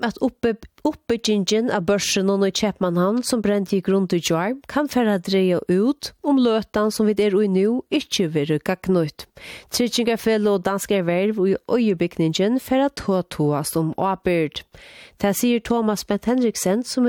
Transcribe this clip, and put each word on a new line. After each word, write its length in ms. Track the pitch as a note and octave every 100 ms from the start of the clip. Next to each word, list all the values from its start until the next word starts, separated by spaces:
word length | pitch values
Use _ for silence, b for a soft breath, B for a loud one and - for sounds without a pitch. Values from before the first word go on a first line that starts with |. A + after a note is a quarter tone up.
| A#3+
at 80 | -
oppe, 300 | C4 - A#3+ A3 - _ D4
oppbyggingen 800 | D4+ _ A#3 - G#3 F#3 G#3+ A#3+
av 160 | G#3+
børsen 460 | E3+ G3+ - - F#3+
og 140 | G3 G3
i 60 | -
Kjepmannhavn 720 | G#3+ - F#3 F3 F#3 A#3 A#3+
som 140 | A#3+
brent 300 | G3+ G3+ F#3 G3
i 60 |
grunn 220 | F3+ F#3+ F#3+
til 140 | F3
jar 300 | - E3 F#3 C4+ -
kan 160 | C4+ D4
føre 300 | B3+ A3+ G3+
dreie 380 | F3 F#3+ F#3 F3 -
ut 460 | F3+ A3+ C#4+ - -
om 140 | D4 C#4
løtan 540 | A#3+ A3 G#3 G#3+ G#3+ -
som 80 | G#3+
vi 20 | G#3
er 160 | G#3 G3
i 140 | G#3+
nå 320 | F#3 G3+ B3 -
ikke 380 | D#4 - - F3
vil 220 | D#3 C#3+ D3+
gagnut. 600 | - F#3 - F#3 D#3 - - - B B B
Tryggingarfelle 800 | - A#3+ - A3+ A3+ A3+ A3 G#3
og 160 | G3
danske 380 | F3+ G3 - G3+
verv 380 | E3+ F3 G3+ G#3+
i 140 | F#3 F#3+ -
øyebygningen 880 | A#3 A3+ F3+ F3 - D#3+ D#3+ G3 B3+
for 220 | - C4 C#4
å 20 |
ta 320 | - - F#3+ F3 -
toast 400 | D3 D3 D3+ E3
om 160 | D#3+ -
åbyrd. 640 | F#3+ F#3 - F3 D3+ - - B B B B B
Det 140 | G3+ F#3+
sier 240 | B3 A#3+
Thomas 460 | - A#3 A3 G#3 -
Bent 220 | G3+ -
Henriksen 540 | B3+ A#3+ - F#3 G#3 B3+
som 160 | -